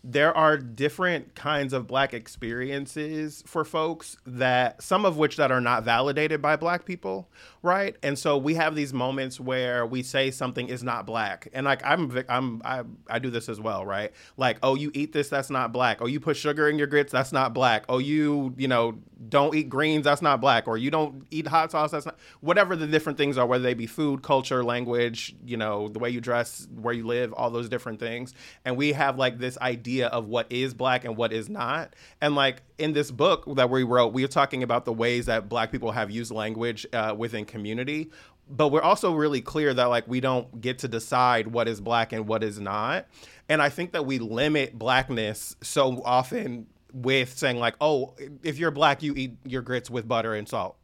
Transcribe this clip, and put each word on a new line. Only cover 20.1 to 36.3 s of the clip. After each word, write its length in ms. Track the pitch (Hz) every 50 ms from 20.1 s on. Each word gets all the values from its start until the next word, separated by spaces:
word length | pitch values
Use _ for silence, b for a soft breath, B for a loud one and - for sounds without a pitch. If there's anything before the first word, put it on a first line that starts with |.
| 143 143
not 200 | 175 151 139 123
Black." 260 | 123 135 120 117 110
Or, 100 | 123 113
"You 140 | 113 123 143
don't 340 | 151 156 156 143 131 135 - _
eat 160 | 156 156 160
hot 240 | 147 147 165 160 160
sauce, 200 | - 156 151 151
that's 140 | 165 151 143
not," 120 | 160 - B B B B B
whatever 340 | - 151 175 202 196 180 185
the 120 | 165 156
different 300 | 151 151 156 156 160 143
things 200 | 127 147 139 139
are, 80 | 127 123
whether 180 | 120 127 127 123
they 100 | 123 123
be 140 | 117 113
food, 340 | 110 - - 156 147 139 135
culture, 440 | - - 143 135 131 - 135 127 123
language, 680 | 120 120 120 123 120 120 120 120 117 113 113 - - - - -
you 100 | 120 120
know, 320 | 113 110 107 104 104 104
the 120 | 107 104 110
way 100 | 120 120
you 100 | 123 120
dress, 480 | 117 123 120 120 120 - - - - - 120
where 180 | 117 110 120 120
you 140 | 117 113
live, 240 | 113 120 123 123 113
all 180 | - - - 117
those 200 | 117 117 120 113
different 320 | 127 117 - 123 110 107
things. 320 | 117 113 113 120 127 123 B B B B B B B
And 100 | 127 127
we 160 | 123 143 147
have, 260 | 143 139 147 139 127
like, 220 | 131 135 131 117 120
this 180 | 123 123 123 -
idea 340 | 123 127 123 120 110 120 127
of 340 | 131 123 117 113 120 110
what 240 | 104 113 117 113 -
is 220 | 123 123 131 135 117
Black 320 | 110 127 131 127 127 -
and 100 | 120 113
what 160 | 107 117 113
is 160 | 110 113 107 -
not. 460 | 214 208 123 120 139 160 156 - B B B B B B
And, 140 | 147 147 147
like, 300 | 143 139 135 127 - _ _ _ -
in 140 | 156 160 151
this 180 | 147 147 -
book 340 | 131 110 147 190 175 151 - - 143
that 140 | 135 127 123
we 140 | 127 131 127
wrote, 280 | 117 123 123 120 113
we 120 | 110 131 131
are 40 |
talking 360 | 135 127 156 139 135 - 127 127
about 220 | 120 117 123 -
the 60 | 123
ways 360 | 113 110 117 120 120 120 117
that 200 | 120 113 110 98
Black 240 | 104 117 117 113 110
people 200 | - 117 117 113
have 180 | 104 120 110 101
used 220 | 104 117 120 107